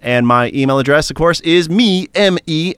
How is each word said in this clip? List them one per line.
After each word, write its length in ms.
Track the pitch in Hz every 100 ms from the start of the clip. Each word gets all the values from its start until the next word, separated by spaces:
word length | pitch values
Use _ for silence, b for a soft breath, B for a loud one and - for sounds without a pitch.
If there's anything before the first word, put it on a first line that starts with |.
And 240 | - 123 120
my 240 | 120 120 -
email 240 | 135 135
address, 320 | 131 147 151
of 40 | 139
course, 240 | 165 165
is 280 | 165 170 160
me, 380 | 185 233 185 185 180
M 240 | 202 175 -
E, 260 | 156 170